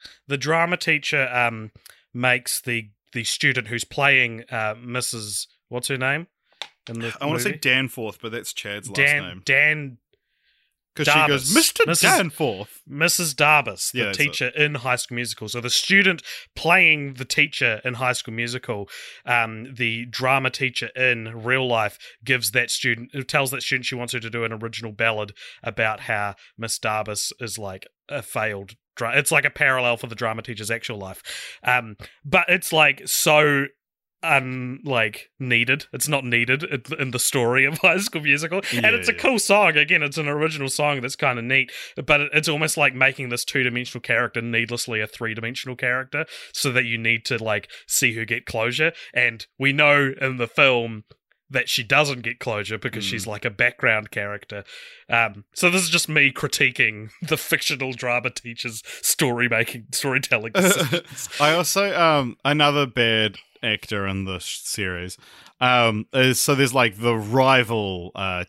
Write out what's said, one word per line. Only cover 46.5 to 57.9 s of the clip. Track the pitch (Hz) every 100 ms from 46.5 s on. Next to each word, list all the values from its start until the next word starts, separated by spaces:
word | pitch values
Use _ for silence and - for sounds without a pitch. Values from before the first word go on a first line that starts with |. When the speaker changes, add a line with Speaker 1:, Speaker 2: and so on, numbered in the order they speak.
Speaker 1:
so | - 143
that | 123
you | 120 113
need | 113 113 -
to, | 117
like, | 110 104 - - -
see | - 127
her | 113
get | 110 117
closure. | - 117 117 123 160 160 -
And | 120 123 113 - -
we | 135
know | 139 147 143 139 135
in | 135 127
the | 117
film | - 139 123 117 110 - _ _ _ _
that | 135 127
she | -
doesn't | 110 135 147 127
get | 113 120
closure | - 107 101 110
because | 127 110 101
Speaker 2:
Mm. |
Speaker 1:
she's, | 110 104
like, | 104
a | 120
background | 101 123 - 127 110 110
character. | - 101 104 - 104 - - - - -
Um, | 117 117 101 -
so | - 180
this | 180
is | 170
just | 170 -
me | 151 139
critiquing | - 147 - 131 127 117 107 110 -
<laughs> |
the | 160 160
fictional | - 151 - 135 131